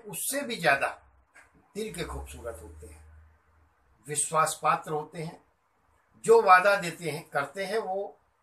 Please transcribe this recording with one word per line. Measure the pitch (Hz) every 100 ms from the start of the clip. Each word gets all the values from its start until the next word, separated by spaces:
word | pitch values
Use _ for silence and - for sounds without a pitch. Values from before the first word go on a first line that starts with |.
उससे | 208 170 - 277
भी | 240 202
ज़्यादा | 156 117 117 - _ _ _ - - _ _
दिल | 196 220
के | 170
खूबसूरत | 156 - - - 117 -
होते | - - -
हैं, | - - - _ _ _ _ _ _ _ _ 135
विश्वास | 143 - 156 156 -
पात्र | - - 165
होते | 151 147 147
हैं। | 160 - _ _ _ _ _ _ _ _
जो | - 226
वादा | 196 180 202 202
देते | 175 160 165
हैं, | 151 -
करते | 143 139 196 190
हैं, | 220
वो | 185 196 208 - _ _